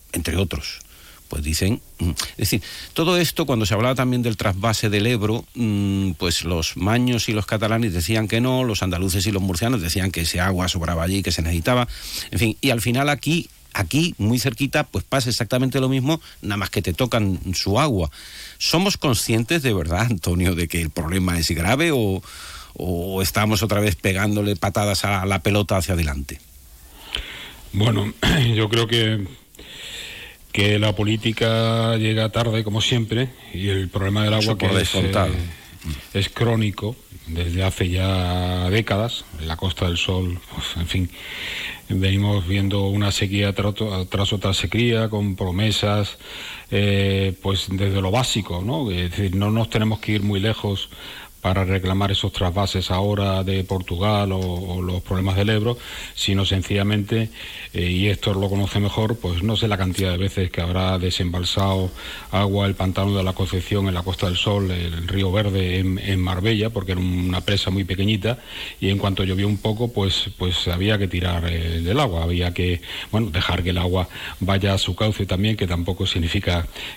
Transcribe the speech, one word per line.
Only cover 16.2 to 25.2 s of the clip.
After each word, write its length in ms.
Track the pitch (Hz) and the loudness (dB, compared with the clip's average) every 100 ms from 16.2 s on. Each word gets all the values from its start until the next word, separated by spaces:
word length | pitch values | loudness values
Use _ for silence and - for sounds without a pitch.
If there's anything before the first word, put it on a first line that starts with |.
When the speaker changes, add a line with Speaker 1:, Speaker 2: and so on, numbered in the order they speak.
| - - | -4 -10
Speaker 1:
nada 160 | 101 101 | -4 -4
más 140 | 98 | -2
que 100 | - | -2
te 140 | 92 | -2
tocan 440 | 82 127 120 101 87 95 | 0 2 2 2 0 -2
su 260 | 87 98 110 | -2 2 2
agua. 320 | 151 101 76 - - - - - | 4 2 0 -4 -18 -16 -16 -6
¿Somos 400 | - 165 214 - | 0 2 2 0
conscientes 640 | 151 113 - 113 113 170 | 0 0 2 0 2 0
de 120 | 131 | 2
verdad, 320 | 98 78 87 120 | 0 0 0 2
Antonio, 460 | 95 92 87 90 | 0 0 2 2
de 140 | 85 85 | 2 0
que 120 | 85 | -2
el 100 | 82 | -2
problema 480 | 85 80 95 90 87 | -4 -2 0 2 2
es 120 | 80 | 0
grave 400 | 82 87 135 170 | 0 2 2 2
o, 300 | 135 104 92 - - - - - | 2 2 -2 -6 -16 -16 -16 -16
o 480 | - 90 85 92 95 | -8 -4 -4 -2 -2
estamos 400 | 95 104 107 107 | -2 0 2 2
otra 180 | 107 104 | 2 2
vez 160 | 104 80 | 2 0
pegándole 600 | 101 92 104 104 104 95 | 0 0 0 0 0 0
patadas 480 | 101 107 104 95 | -2 0 0 0
a 200 | 101 98 | 0 0